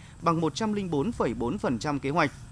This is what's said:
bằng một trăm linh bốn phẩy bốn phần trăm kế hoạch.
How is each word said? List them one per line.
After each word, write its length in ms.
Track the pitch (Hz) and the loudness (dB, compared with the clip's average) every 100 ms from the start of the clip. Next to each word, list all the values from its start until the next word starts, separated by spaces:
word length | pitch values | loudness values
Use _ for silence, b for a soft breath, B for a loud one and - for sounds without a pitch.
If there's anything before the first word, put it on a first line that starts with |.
| B - | B -2
bằng 200 | 170 165 | 2 2
một 140 | 160 - | 2 0
trăm 180 | 220 | -2
linh 160 | 208 185 | 0 0
bốn 220 | 151 175 | 0 0
phẩy 220 | 233 160 | 0 0
bốn 240 | 113 120 196 | 0 -2 0
phần 220 | 208 123 | 0 0
trăm 200 | 151 143 | 0 -2
kế 100 | 135 | 0
hoạch. 220 | 165 147 - - | 2 2 0 -14